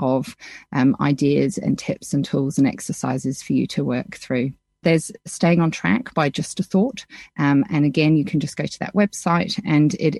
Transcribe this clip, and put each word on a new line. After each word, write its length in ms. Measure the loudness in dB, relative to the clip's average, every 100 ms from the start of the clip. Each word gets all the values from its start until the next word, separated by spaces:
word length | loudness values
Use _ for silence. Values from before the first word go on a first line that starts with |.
of, 340 | -2 -2 -4 -12 -20 -20 -6
um, 240 | 2 2 2
ideas 580 | 0 2 2 2 0 -2
and 220 | -2 -2
tips 340 | -4 -8 -4
and 120 | -4 -2
tools 320 | -2 -2 2
and 100 | 0
exercises 720 | 0 -8 -6 -4 -4 -4 -8
for 120 | -2
you 120 | -2 0
to 180 | -2 -2
work 320 | -2 -4 -12
through. 340 | -4 -2 -2 -6 _ _
There's 280 | 2 2 0 -16 -16
Staying 340 | 0 2 4
on 120 | 2
Track 420 | 0 0 0 0
by 160 | -2 -2
Just 300 | -2 -8 -6
a 40 |
Thought. 420 | 0 2 0 -2 -18 -20 -16 -2
Um, 280 | 2 2 2
and 140 | 2
again, 320 | 2 4 4 4
you 80 |
can 160 | 2 -2
just 160 | -2 -6
go 100 | -8
to 140 | -6
that 140 | -4
website, 640 | 0 0 0 0 2 0 -4 0
and 300 | 4 4 2
it 220 | 0 0